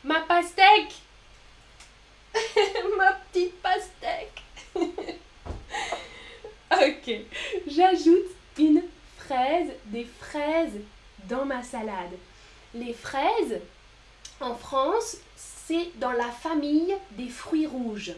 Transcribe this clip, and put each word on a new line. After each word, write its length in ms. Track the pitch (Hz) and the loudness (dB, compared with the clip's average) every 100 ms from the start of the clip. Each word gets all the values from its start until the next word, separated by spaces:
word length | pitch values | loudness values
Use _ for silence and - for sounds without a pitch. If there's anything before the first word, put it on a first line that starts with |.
ma 160 | 262 320 | 0 0
pastèque. 720 | 320 349 349 - 381 427 - - - - - - - - - - - - - - - | 4 2 2 6 8 8 4 -14 -20 -20 -20 -20 -20 -20 -20 -20 -20 -20 -20 -20 -4
<laughs> 640 | 440 453 453 392 466 381 403 | -4 0 2 2 0 -4 4
Ma 140 | 381 | 4
petite 420 | 381 - 359 359 - | 2 -4 -2 -2 -2
pastèque. 800 | 370 403 - - 320 - - - - - - | -2 -2 -2 -10 -8 -8 -10 -18 -20 -20 -10
<laughs> 460 | 370 339 - - - - - - - - - - - - - - - 440 - - | -4 -4 -6 -12 -14 -18 -18 -14 -14 -10 -8 -6 -8 -10 -18 -20 -18 -18 -20 0
Ok, 380 | 349 294 - - 220 - - - 403 311 | 4 4 2 -8 -8 -8 -12 -8 -8 -4
j'ajoute 580 | 285 370 339 311 359 381 - - - | 4 6 6 6 6 4 -10 -16 2
une 240 | 311 311 349 - - - | 6 6 2 -16 -20 -20
fraise, 540 | - 254 262 330 302 - 214 | -4 0 2 2 -2 -8 -10
des 180 | 226 | -10
fraises 760 | 240 - - 302 294 320 311 208 208 - - - | -10 -14 -10 -4 0 2 0 -4 -14 -20 -20 -20
dans 200 | 190 254 | -8 -4
ma 180 | 277 247 | -4 -4
salade. 500 | 240 214 214 190 180 180 - - - - - | -8 -8 -8 -8 -10 -14 -20 -20 -20 -20 -16
Les 180 | 233 240 | -12 -10
fraises, 680 | 233 - 269 320 453 285 214 - - - - - - - - | -10 -6 0 2 2 0 -4 -10 -20 -20 -20 -20 -20 -20 -10
en 140 | 262 233 | -8 -8
France, 600 | - 269 277 440 427 - - - | -4 0 2 0 -2 -10 -18 -20
c'est 540 | - - - 330 349 | -20 -18 -4 -4 -4
dans 160 | 226 247 | -6 -4
la 180 | 240 240 | -2 -4
famille 640 | - 320 311 294 302 349 392 - | -6 -4 -2 2 0 0 -4 -8
des 160 | 208 247 | -12 -12
fruits 380 | - - 320 311 | -12 -4 -2 0
rouges. 480 | 254 233 208 180 | -4 -6 -6 -10